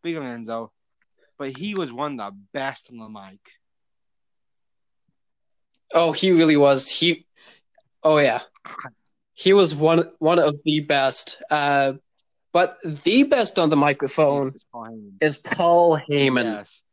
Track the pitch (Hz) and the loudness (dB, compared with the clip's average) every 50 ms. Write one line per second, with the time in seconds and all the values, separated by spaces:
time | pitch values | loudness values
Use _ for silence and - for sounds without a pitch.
0 | _ 170 165 160 143 127 120 117 113 110 113 113 113 110 _ _ _ _ _ _ | _ -8 -8 -8 -10 -10 -12 -12 -12 -10 -10 -10 -10 -14 _ _ _ _ _ _
1 | _ _ _ _ _ _ _ _ 143 135 131 131 175 208 208 190 175 135 117 123 | _ _ _ _ _ _ _ _ -12 -12 -10 -10 -10 -8 -6 -6 -8 -8 -8 -8
2 | 147 147 143 120 104 101 98 101 101 _ _ 143 135 135 131 - _ _ 123 117 | -8 -8 -8 -10 -12 -12 -14 -18 -20 _ _ -10 -10 -10 -10 -12 _ _ -20 -20
3 | 110 107 110 104 98 95 95 101 _ _ _ _ _ _ _ _ _ _ _ _ | -20 -20 -20 -20 -20 -20 -20 _ _ _ _ _ _ _ _ _ _ _ _ _
4 | _ _ _ _ _ _ _ _ _ _ _ _ _ _ _ _ _ _ _ _ | _ _ _ _ _ _ _ _ _ _ _ _ _ _ _ _ _ _ _ _
5 | _ _ _ _ _ _ _ _ _ _ _ _ _ _ _ _ _ _ - 165 | _ _ _ _ _ _ _ _ _ _ _ _ _ _ _ _ _ _ 0 0
6 | 170 165 151 - - 190 180 165 165 156 151 147 143 143 139 131 - - - - | 2 2 0 0 0 2 4 4 4 4 4 4 4 4 4 2 0 -2 -2 0
7 | 160 175 165 - _ _ _ _ - - - _ _ _ _ _ _ _ _ _ | 0 0 0 -2 _ _ _ _ -20 -20 -20 _ _ _ _ _ _ _ _ _
8 | - 160 156 151 147 127 113 123 - _ _ _ _ - - - - 131 _ _ | 0 2 4 4 4 2 0 -2 -6 _ _ _ _ -20 -18 -16 -18 -18 _ _
9 | _ _ _ _ _ _ _ - - 185 196 202 190 160 147 143 151 160 165 165 | _ _ _ _ _ _ _ -4 0 2 4 4 4 2 0 0 2 2 2 2
10 | 170 - - _ 160 156 175 175 151 151 147 143 _ 156 151 156 147 143 147 139 | 0 -2 -8 _ 0 2 2 2 2 0 -2 -2 _ -2 -2 -2 -2 -2 -2 0
11 | 135 135 - - - - - - - - 156 151 143 143 143 139 139 135 135 135 | 0 0 0 -2 -4 -4 -8 -10 -6 -4 -4 -2 0 0 2 2 0 0 -2 -6
12 | _ _ _ _ _ _ _ _ _ _ _ 170 180 175 - - - 165 156 143 | _ _ _ _ _ _ _ _ _ _ _ 0 0 0 -4 -10 -12 -10 -10 -4
13 | - 170 208 254 285 277 294 254 220 185 - 196 170 156 156 147 143 147 139 - | -2 2 4 4 4 4 2 0 0 -2 0 0 0 2 2 2 2 0 0 -2
14 | 143 135 - - 156 143 143 143 139 131 135 - _ _ - 120 113 113 113 110 | -4 -6 0 0 2 2 2 0 -2 -4 -6 -12 _ _ -18 -16 -16 -16 -16 -18
15 | 104 101 98 95 160 151 147 - _ - - - 180 170 170 170 170 170 160 151 | -20 -20 -8 -4 -2 -2 -2 -4 _ -8 -4 0 2 4 4 4 4 4 2 0
16 | - - 147 143 139 135 127 123 117 113 104 104 101 _ - - _ _ | -2 -4 -2 0 2 2 2 0 -2 -2 -4 -8 -12 _ -20 -20 _ _